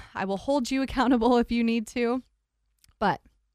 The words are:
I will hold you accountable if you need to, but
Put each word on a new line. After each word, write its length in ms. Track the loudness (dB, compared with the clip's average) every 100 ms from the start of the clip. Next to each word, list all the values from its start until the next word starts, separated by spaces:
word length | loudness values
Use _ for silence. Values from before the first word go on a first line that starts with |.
| -12
I 120 | -8 -6
will 120 | -4
hold 320 | -2 -2 0
you 120 | -2
accountable 560 | -2 0 2 4 4 4
if 140 | 2
you 120 | 0
need 240 | 0 0 -2
to, 360 | -4 -2 -4 -8 _ _ _ _ _ _ -4
but 220 | -2 -2 _ _ _